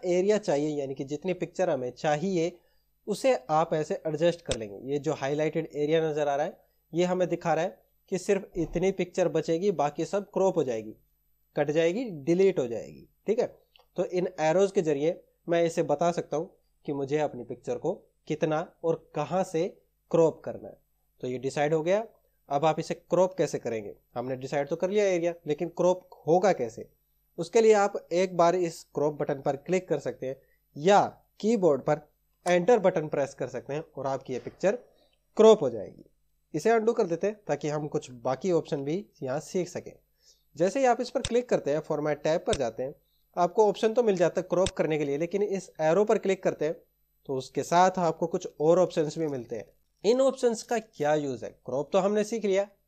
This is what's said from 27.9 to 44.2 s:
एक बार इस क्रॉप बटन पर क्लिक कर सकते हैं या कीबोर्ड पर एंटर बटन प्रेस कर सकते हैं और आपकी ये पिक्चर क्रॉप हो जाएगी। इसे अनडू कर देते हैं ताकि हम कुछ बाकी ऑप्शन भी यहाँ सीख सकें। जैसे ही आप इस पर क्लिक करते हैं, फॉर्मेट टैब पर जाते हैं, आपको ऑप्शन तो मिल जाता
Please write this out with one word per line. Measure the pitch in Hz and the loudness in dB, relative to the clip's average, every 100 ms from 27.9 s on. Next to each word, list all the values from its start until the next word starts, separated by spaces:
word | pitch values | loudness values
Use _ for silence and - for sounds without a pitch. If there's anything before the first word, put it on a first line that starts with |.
| 202 - | -2 -2
एक | 170 190 175 | 0 0 4
बार | 170 | 4
इस | 185 170 - - | 4 0 -6 -8
क्रॉप | - 147 | -2 -2
बटन | 147 147 139 | -2 -4 -4
पर | 147 135 | -4 -4
क्लिक | - 180 185 | -2 -4 -2
कर | 147 | -4
सकते | 135 117 131 | -4 -8 -8
हैं | 135 _ _ _ 143 | -10 _ _ _ -2
या | 156 196 147 - _ - | 4 6 4 -2 _ -4
कीबोर्ड | 208 233 180 139 | 0 4 4 4
पर | 139 151 - _ _ _ - | 2 -2 -4 _ _ _ 0
एंटर | 180 180 240 | 2 4 4
बटन | 185 170 151 | 4 0 -2
प्रेस | 151 135 | -2 -4
कर | - 127 | -4 -8
सकते | 127 113 | -8 -8
हैं | 143 160 - | -8 -10 -8
और | 131 | -6
आपकी | 135 - | -6 -6
ये | 123 | -10
पिक्चर | - - 180 240 - _ _ _ _ - | -10 -4 -2 -2 -6 _ _ _ _ 6
क्रॉप | 220 214 | 8 8
हो | 139 | 4
जाएगी। | 113 90 - - _ _ _ _ | -4 -10 -16 -20 _ _ _ _
इसे | 160 214 | -4 0
अनडू | 233 220 | 2 2
कर | 233 185 | 0 0
देते | 165 196 | -2 -4
हैं | 214 - | -6 -6
ताकि | 147 156 | -4 -4
हम | 151 147 | -4 -4
कुछ | 147 - 127 | -6 -8 -8
बाकी | 123 131 190 | -6 -4 0
ऑप्शन | 165 - 151 | 0 0 -4
भी | 139 175 208 _ | -4 -6 -8 _
यहाँ | 131 139 | -6 -6
सीख | - 190 170 | -4 -4 -4
सकें। | - - - _ _ _ _ _ 135 | -8 -14 -18 _ _ _ _ _ -2
जैसे | - 277 | 0 2
ही | 262 | 2
आप | 233 | 2
इस | 247 | -2
पर | 269 | -2
क्लिक | 226 233 247 | 0 0 0
करते | 180 - | 0 0
हैं, | 147 | -2
फॉर्मेट | 156 151 151 147 | -2 -4 -2 -2
टैब | 160 165 175 | 0 -2 0
पर | - | -2
जाते | 120 110 | -2 -6
हैं, | 127 - _ _ _ - | -8 -10 _ _ _ -2
आपको | 175 180 214 | 0 4 2
ऑप्शन | 190 220 | 2 0
तो | 220 | 2
मिल | 233 | 2
जाता | 185 | 2